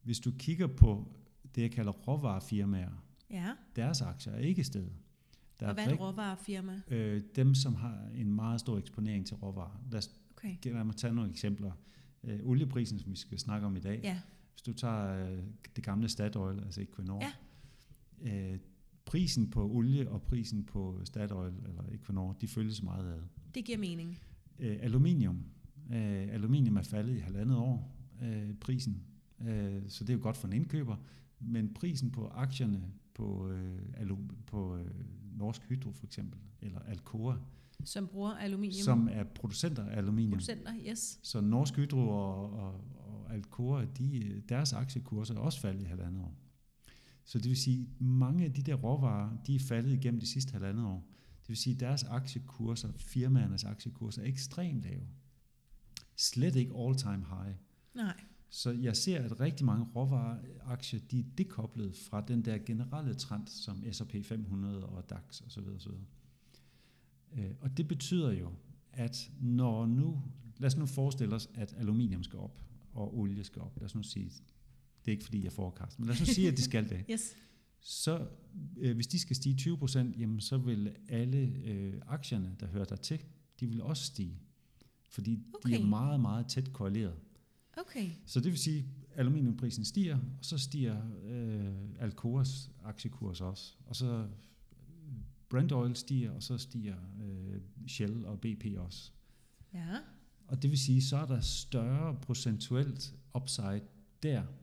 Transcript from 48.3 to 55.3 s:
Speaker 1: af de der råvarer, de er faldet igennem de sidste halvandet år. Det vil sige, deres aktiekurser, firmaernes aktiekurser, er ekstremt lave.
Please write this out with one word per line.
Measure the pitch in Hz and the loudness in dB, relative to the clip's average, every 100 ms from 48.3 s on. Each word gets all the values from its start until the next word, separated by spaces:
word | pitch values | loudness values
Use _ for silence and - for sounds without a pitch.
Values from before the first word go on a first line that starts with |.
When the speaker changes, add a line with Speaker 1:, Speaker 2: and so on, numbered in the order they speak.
| 170 165 | 6 4
Speaker 1:
af | |
de | 135 | 2
der | 135 131 | 0 2
råvarer, | 117 135 131 104 104 113 - | 2 4 4 4 0 -2 0
de | 135 | 2
er | |
faldet | 131 117 127 | 2 2 4
igennem | 131 127 117 | 4 4 2
de | 110 | 0
sidste | 131 131 | -2 -2
halvandet | 98 95 107 110 | -2 -2 0 0
år. | 92 85 - - - | -2 -8 -20 -20 -18
Det | - | -8
vil | 113 | -2
sige, | 127 - | 0 0
deres | 127 143 | 0 0
aktiekurser, | 110 120 131 - - - 113 113 104 - | 0 -2 -2 -6 -8 -4 -2 -2 -4 -6
firmaernes | - 131 127 131 101 98 | -2 0 6 6 6 0
aktiekurser, | 101 107 117 - 110 - | -2 -6 -8 -6 -6 -2
er | 110 | -2
ekstremt | 131 - - 175 131 | -2 -4 -2 0 0
lave. | 92 92 92 - - | -2 -6 -8 -12 -20